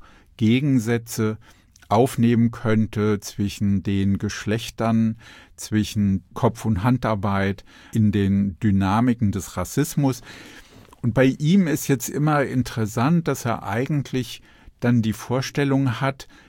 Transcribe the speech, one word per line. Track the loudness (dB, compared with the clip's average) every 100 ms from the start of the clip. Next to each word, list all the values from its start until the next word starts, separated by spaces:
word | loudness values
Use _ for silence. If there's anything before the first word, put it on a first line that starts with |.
| -20 -20 _ 0
Gegensätze | 2 4 4 2 2 -2 -4 -4 -4 -4 -12 _ _ _ 0
aufnehmen | 2 2 2 2 4 2
könnte | 0 0 0 0 0 0 -2
zwischen | -4 -6 -4 -2 -2 0
den | 0 0 0 0
Geschlechtern, | -2 -6 -4 -4 -4 -4 0 2 0 -4 -12 -20 -20 -18
zwischen | -4 -2 0 0 0 0 -4
Kopf- | -2 -2 0 -2
und | 0
Handarbeit, | 0 0 0 -2 -2 0 0 -4 -10 -20 -6
in | 0 2
den | 2 2 2 0 0
Dynamiken | 0 2 2 2 0 0 0
des | -2 -6 -8
Rassismus. | -4 -2 -2 0 0 -2 -8 -20 -20 -20 -20 -20 -20 -6
Und | -2
bei | 2 2
ihm | 2 4 4 4
ist | 0 0
jetzt | -2 -2
immer | -2 0 2
interessant, | 0 -2 -2 -4 -4 0 2 2 0
dass | -2 -4
er | -4
eigentlich | -4 -4 -2 -2 -2 -4 -6 -10 -20 -20 -20 -4
dann | 2 2
die | 2
Vorstellung | -2 -4 -4 -2 -2 0 2 0 0
hat, | -4 -4 -12 -20